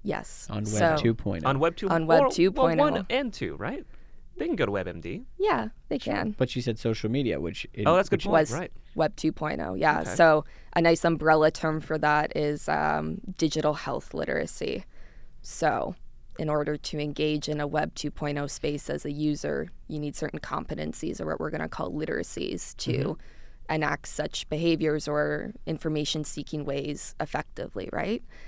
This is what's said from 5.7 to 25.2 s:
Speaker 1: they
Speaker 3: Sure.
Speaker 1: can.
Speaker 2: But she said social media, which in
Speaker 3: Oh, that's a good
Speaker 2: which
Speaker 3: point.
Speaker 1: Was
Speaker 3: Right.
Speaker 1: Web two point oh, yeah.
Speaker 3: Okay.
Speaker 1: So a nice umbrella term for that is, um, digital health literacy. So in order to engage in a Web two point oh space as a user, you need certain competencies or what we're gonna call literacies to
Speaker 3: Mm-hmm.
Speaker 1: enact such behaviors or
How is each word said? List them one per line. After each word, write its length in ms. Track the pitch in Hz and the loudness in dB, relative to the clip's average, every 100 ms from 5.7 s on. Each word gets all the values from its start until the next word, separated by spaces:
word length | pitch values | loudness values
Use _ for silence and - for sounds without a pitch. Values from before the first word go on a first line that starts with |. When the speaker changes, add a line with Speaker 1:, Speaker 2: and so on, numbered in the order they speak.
| - - | -8 -6
Speaker 1:
they 80 | 285 | -4
Speaker 3:
Sure. 160 | - | -2
Speaker 1:
can. 220 | 101 220 214 | -2 -2 0
Speaker 2:
But 120 | 127 | 0
she 100 | 127 | 0
said 160 | 120 110 | -2 0
social 320 | 117 110 110 | 0 0 0
media, 300 | 127 127 73 | 2 2 0
which 240 | 82 87 - | -2 -6 -10
in 140 | - 110 | 0 4
Speaker 3:
Oh, 80 | 175 | 4
that's 120 | 202 | 4
a 40 | |
good 60 | 185 | 0
Speaker 2:
which 60 | 196 | 4
Speaker 3:
point. 60 | |
Speaker 1:
Was 180 | 165 151 | 4 4
Speaker 3:
Right. 180 | 131 180 - - - | 0 -4 -10 -10 0
Speaker 1:
Web 200 | 156 - | 0 2
two 160 | 156 | -2
point 280 | - 151 147 | 0 -4 -2
oh, 120 | 82 | -4
yeah. 280 | - 156 156 | 2 4 4
Speaker 3:
Okay. 140 | 160 - | 2 8
Speaker 1:
So 300 | 165 151 143 - - - | 8 8 4 -14 -2 4
a 60 | |
nice 220 | 170 165 | 6 6
umbrella 480 | 170 160 156 156 156 | 4 4 6 8 8
term 300 | - 160 156 | 4 -2 -2
for 160 | - 156 | -2 0
that 380 | 151 151 156 - | 4 4 2 0
is, 320 | 147 147 - | 0 0 0
um, 500 | 151 156 151 156 160 - - | 2 2 2 -2 -4 -8 0
digital 360 | 160 156 151 | 0 4 2
health 400 | 151 - 123 - | 0 -2 -6 -6
literacy. 720 | - - - - - - - - - - - - - | -6 -2 -2 -2 -4 -4 -4 -8 -14 -14 -14 -14 -12
So 540 | - - 160 113 58 - - - - - | -8 0 2 2 -2 -6 -12 -16 -14 -4
in 100 | 156 | 0
order 280 | 151 147 151 | 0 0 -2
to 220 | - 151 | -4 -4
engage 500 | 147 147 151 151 147 | -4 0 0 0 -2
in 100 | 151 | -4
a 80 | 147 | 0
Web 260 | 156 151 - | 0 -2 -4
two 160 | 147 | -6
point 260 | - 147 147 | -4 -4 -2
oh 100 | 143 | -4
space 420 | - 143 147 - | -2 -4 -4 -4
as 160 | 147 147 | -4 -4
a 60 | |
user, 580 | 147 151 147 147 143 165 - - | -2 0 0 -2 -4 -4 -10 -8
you 120 | 156 | -6
need 160 | 147 - | -6 -4
certain 240 | 156 - | -6 -6
competencies 800 | - - - - 156 156 156 - | -6 -6 -4 -6 -6 -4 -6 -4
or 60 | 156 | -4
what 140 | 160 | -2
we're 100 | 156 | -4
gonna 160 | 151 156 | -4 -4
call 220 | - - | -4 -4
literacies 840 | 151 156 - - - - - - - | -4 -2 -4 -4 -4 -4 -4 -8 -6
to 140 | - | -2
Speaker 3:
Mm-hmm. 840 | 127 139 151 - - - - - | 0 -2 -4 -10 -14 -16 -14 -4
Speaker 1:
enact 340 | 156 147 139 - | 0 0 -2 -4
such 400 | - 151 - - | -4 -4 -6 -6
behaviors 580 | 151 170 160 156 151 151 | 0 2 4 2 0 0
or 440 | 147 | 0